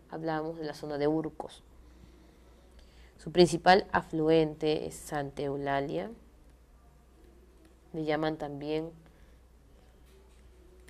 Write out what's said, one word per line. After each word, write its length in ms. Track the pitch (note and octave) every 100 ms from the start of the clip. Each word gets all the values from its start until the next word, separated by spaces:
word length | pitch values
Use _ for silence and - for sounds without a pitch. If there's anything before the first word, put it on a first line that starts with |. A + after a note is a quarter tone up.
| -
hablamos 480 | D#3+ D#3+ D#3 D#3+ E3
de 60 |
la 100 | D3+
zona 240 | C#3+ D3+ C#3+
de 80 | C#3+
Urcos. 560 | D#3+ D#3 - - - - - - - - - - - - - - - - - - -
Su 120 | E3+
principal 560 | D#3 F3 D#3+ F3+ F#3+ -
afluente 960 | F#3 - D#3+ D#3 E3 D#3 D#3 D#3 D#3 -
es 80 |
Santa 480 | - - D3+ C#3 -
Eulalia. 680 | C#3+ C#3+ C#3 C#3 C#3 D#3 G#3 A#3 - - - - - - - - - - - - - - - - -
Le 120 | D#3+
llaman 320 | D#3 D3+ D#3 D#3
también 540 | D3 C#3+ D3 D#3 E3 E3 - - - - - - - - - - - - - - - - - - -